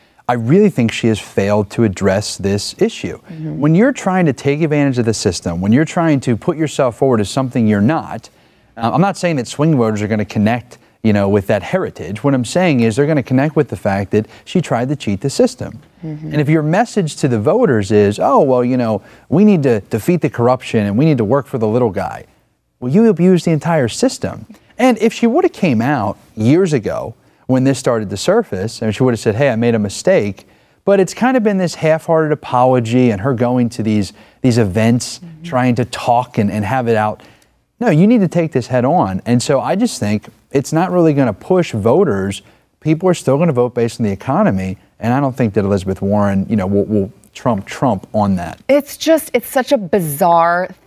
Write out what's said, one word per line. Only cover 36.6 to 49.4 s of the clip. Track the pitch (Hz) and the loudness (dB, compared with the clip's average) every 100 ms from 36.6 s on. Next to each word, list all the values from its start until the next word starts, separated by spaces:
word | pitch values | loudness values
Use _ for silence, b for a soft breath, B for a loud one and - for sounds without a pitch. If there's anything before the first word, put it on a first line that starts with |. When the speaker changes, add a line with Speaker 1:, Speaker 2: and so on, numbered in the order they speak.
Speaker 1:
have | 101 131 117 | -2 -2 0
it | |
out. | 110 107 - b b b b _ - | 0 -2 -6 b b b b _ -4
No, | 160 | 0
you | 156 208 | 4 4
need | 247 | 4
to | 175 | 2
take | 170 160 | 0 -2
this | 131 - | -2 -2
head | 127 | 0
on. | 127 175 101 92 - | 2 2 0 -2 0
And | 123 | 0
so | - 135 | 2 0
I | 117 | 0
just | 190 240 - | -2 -2 -2
think | 104 104 - _ _ | -4 -4 -6 _ _
it's | 135 - | -4 -2
not | 160 180 | -2 0
really | 180 165 | 2 2
gonna | 143 123 | 2 0
push | 98 - 185 165 | -2 0 0 0
voters. | 110 110 156 185 98 98 - - b b _ | 0 2 2 2 0 -4 -6 -14 b b _
People | 156 160 185 | -2 0 0
are | |
still | 170 - 139 | 0 0 0
gonna | 175 | 2
vote | 123 123 | 0 0
based | 120 117 - | 0 -2 -2
on | 107 | -4
the | |
economy, | 95 - 160 208 95 95 92 b b | -4 -2 0 0 0 -4 -8 b b
and | 110 | -2
I | 131 | 0
don't | 139 127 | -2 0
think | 117 | -2
that | 107 | 0
Elizabeth | 98 101 98 92 | 0 0 -2 -4
Warren, | 98 104 101 98 95 | -2 0 0 0 -2
you | 110 | -2
know, | 92 | 0
will, | 101 98 | 0 0
will | 107 95 - _ | -2 -4 -8 _
trump | - 127 101 - | -8 -4 -4 -6
Trump | - 139 95 - | -4 -2 -2 -4
on | 110 101 | -2 -2
that. | 92 - - - | -2 -6 -12 -4
Speaker 2:
It's | 285 285 - | -4 -4 -6
just, | 294 320 - | 0 0 0
it's | 240 | -6